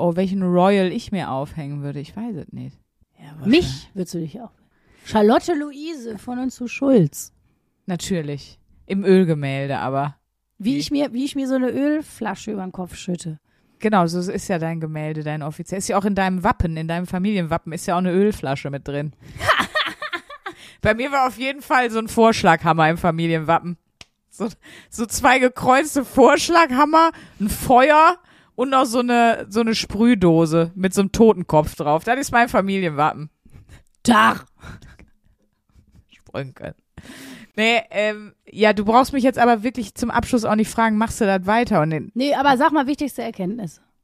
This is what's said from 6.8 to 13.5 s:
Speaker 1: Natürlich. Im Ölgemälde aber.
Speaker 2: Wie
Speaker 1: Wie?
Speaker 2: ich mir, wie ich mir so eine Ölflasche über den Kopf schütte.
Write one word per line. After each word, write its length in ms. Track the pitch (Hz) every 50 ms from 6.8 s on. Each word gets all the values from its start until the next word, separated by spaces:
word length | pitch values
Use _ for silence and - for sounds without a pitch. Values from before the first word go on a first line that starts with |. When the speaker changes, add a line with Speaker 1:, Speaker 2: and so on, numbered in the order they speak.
| 277 277 269 233 170 143 - - - - _ _ _ _ _ _ _ _ _ _ _
Speaker 1:
Natürlich. 720 | - 185 170 - - 196 170 156 143 143 139 - - - _ _ _ _ _ _
Im 180 | - 190 196 196
Ölgemälde 760 | 196 190 185 190 160 165 147 143 139 135 135 139 139 139 113
aber. 380 | - 123 135 135 139 147 143 _ _ _ _ _ _ _ _ _
Speaker 2:
Wie 160 | 202 214 269
Speaker 1:
Wie? 40 | 285
Speaker 2:
ich 120 | 294 -
mir, 220 | 294 277 294 262 220
wie 120 | 240 262
ich 120 | 285 -
mir 100 | 277 269
so 80 | 262 262
eine 140 | 262 254 247
Ölflasche 800 | 233 240 277 294 302 311 294 - - - 226 214 196 - - -
über 120 | 214 208 185
den 100 | 185 -
Kopf 240 | - 180 170 -
schütte. 420 | - - - 180 170 - 170 156 151 _ _